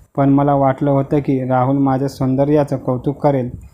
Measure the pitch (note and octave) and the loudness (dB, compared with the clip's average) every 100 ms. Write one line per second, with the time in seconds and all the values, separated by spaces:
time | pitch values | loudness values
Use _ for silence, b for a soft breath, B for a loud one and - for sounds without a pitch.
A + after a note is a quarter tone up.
0 | b - C#3 C#3 C#3+ C#3+ C3+ C3 C#3+ C#3 | b 0 2 4 2 2 2 0 0 0
1 | C3+ D3+ C#3 C3+ B2+ B2+ B2+ C#3 C3+ C3 | 0 -2 0 -2 0 0 2 2 2 0
2 | C#3 - C3 C3 C#3 D3+ C#3 C3+ - B2+ | -2 -4 -2 0 2 2 0 -2 -4 -4
3 | D3 C#3 D3 C#3 B2 - b | -4 -2 0 0 -4 -10 b